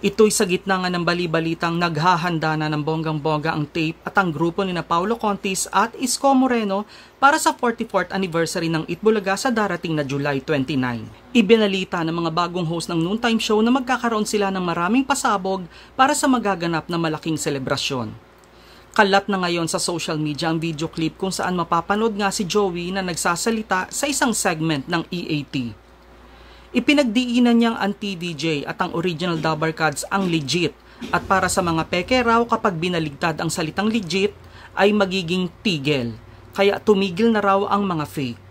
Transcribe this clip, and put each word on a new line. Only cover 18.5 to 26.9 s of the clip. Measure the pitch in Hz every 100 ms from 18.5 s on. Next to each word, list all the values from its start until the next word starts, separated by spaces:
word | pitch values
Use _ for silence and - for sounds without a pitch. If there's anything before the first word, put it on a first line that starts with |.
| - - - - -
Kalat | 208 196 196
na | 196
ngayon | 180 170 165
sa | 185
social | - 175 - 156
media | 151 147 165
ang | 165
video | 165 151 160
clip | - 160 -
kung | 190
saan | 180 196 180
mapapanood | 170 170 170 202 226 202
nga | 202
si | 190 190
Joey | 208 202 175 175
na | 196
nagsasalita | 185 170 185 170 - 226 214 185 185
sa | - 285
isang | 277 277 214
segment | 202 165 160 147 135
ng | 170 160
E | 175 -
A | 151 139
T. | 143 120 101 - - - - - - - - - 247
Ipinagdiinan | 247